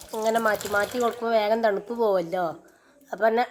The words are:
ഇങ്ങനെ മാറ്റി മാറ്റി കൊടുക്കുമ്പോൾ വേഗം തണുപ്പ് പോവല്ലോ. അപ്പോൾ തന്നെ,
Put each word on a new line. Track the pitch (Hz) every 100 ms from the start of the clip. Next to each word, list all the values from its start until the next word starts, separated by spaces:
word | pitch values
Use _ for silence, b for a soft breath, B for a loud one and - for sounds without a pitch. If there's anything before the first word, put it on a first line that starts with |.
| -
ഇങ്ങനെ | 226 220 226
മാറ്റി | 220 202 202
മാറ്റി | 202 202 247
കൊടുക്കുമ്പോൾ | 233 - 226
വേഗം | 226 208 226
തണുപ്പ് | 226 196 -
പോവല്ലോ. | 240 226 190 165 185 170 151 - b b b -
അപ്പോൾ | - 220
തന്നെ, | 226 247